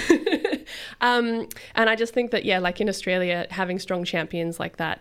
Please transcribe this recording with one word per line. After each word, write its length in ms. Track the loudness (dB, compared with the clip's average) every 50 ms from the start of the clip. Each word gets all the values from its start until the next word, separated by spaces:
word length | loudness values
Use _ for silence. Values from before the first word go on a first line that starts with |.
| 4
<laughs> 640 | 4 2 4 2 0 0 0 0 -2 -2 -4 -8 -10 -14 -14 -14 -14 -4 0
Um, 480 | 2 4 4 4 2 2 0 -2 -4 -6 -10 -16 -18 -4 0
and 160 | 2 4 4
I 60 | 4
just 180 | 2 0 0 0
think 160 | 0 0 0
that, 140 | 0 0 2
yeah, 140 | 2 2 2
like, 220 | 2 0 0 0
in 80 | 0 0
Australia, 580 | 0 0 0 0 2 2 2 2 0 -2 -2 -4
having 280 | -4 -2 -2 -2 -2 -2
strong 260 | -2 -2 -2 -2 -2
champions 540 | -2 -2 -2 -2 -2 -2 -2 -2 -2 -2 -4
like 160 | -6 -6 -4
that, 240 | -4 -4 -4 -4 -6